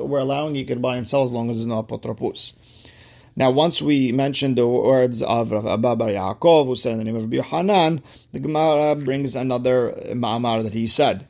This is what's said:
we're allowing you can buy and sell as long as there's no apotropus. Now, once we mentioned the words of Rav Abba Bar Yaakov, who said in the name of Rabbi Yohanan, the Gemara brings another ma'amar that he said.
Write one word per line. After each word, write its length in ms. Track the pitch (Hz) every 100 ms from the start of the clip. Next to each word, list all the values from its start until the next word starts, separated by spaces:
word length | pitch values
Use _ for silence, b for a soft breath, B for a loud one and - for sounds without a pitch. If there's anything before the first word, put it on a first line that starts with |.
we're 200 | 143 139
allowing 340 | 135 139 156
you 100 | 143
can 160 | 131 120
buy 160 | 127 123
and 100 | 120
sell 160 | 139
as 100 | 127
long 180 | 120 117
as 60 | 113
there's 100 | 117
no 160 | 110
apotropus. 720 | 110 113 117 - - - - b b b b b b b b -
Now, 140 | 131
once 320 | 131 170 -
we 280 | 147 143 127
mentioned 460 | 127 135 135 139 123
the 100 | 120
words 540 | 123 131 131 127 117
of 280 | - 117 113
Rav 160 | 107 107
Abba 300 | 104 123 113
Bar 120 | 113
Yaakov, 560 | 98 95 104 170 160
who 120 | 131 123
said 160 | 127
in 60 | 113
the 60 |
name 120 | 110 113
of 80 |
Rabbi 120 | 110 131
Yohanan, 680 | - 160 190 196 160 156 B B B
the 80 | 139
Gemara 560 | 143 151 160 147 151 151
brings 400 | 135 139 139 123
another 580 | 131 123 127 127 117 - -
ma'amar 500 | 117 120 117 120 113
that 100 | 110
he 140 | 110 113
said. 400 | - 139 95